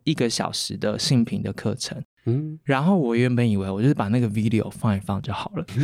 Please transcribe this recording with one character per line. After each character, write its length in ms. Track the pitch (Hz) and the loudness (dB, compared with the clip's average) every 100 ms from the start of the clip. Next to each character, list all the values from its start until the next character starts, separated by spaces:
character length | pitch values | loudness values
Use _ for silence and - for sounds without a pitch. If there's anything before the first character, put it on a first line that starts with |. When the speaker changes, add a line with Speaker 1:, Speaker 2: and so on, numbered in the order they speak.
Speaker 1:
一 100 | - | -2
个 160 | 151 120 | 0 0
小 220 | - 98 | 0 -4
时 260 | - - 101 | -4 -6 -4
的 200 | 107 104 | -4 -2
性 280 | - 127 117 | 2 4 2
平 160 | 104 | 0
的 100 | 101 | -4
课 220 | - 110 | -4 -4
程。 280 | 127 - - - _ 117 | -4 -6 -10 -14 _ -2
Speaker 2:
嗯。 320 | 127 156 156 | -2 -4 -6
Speaker 1:
然 180 | - 135 | -2 2
后 160 | 165 196 | 4 4
我 180 | 120 117 | 2 2
原 200 | 127 120 | 2 4
本 140 | 120 | 2
以 80 | 98 | 2
为 120 | 95 | 0
我 120 | 98 | 2
就 60 | 127 | 2
是 60 | |
把 140 | 147 101 | 2 2
那 100 | 123 | 2
个 100 | 117 | 2
video 420 | 110 110 110 - | 0 2 0 0
放 240 | - 113 98 | -2 0 0
一 40 | |
放 200 | - 98 | -2 -4
就 120 | 113 | -4
好 180 | 98 - - | -8 -6 -8
了， 80 | - 120 | -4 2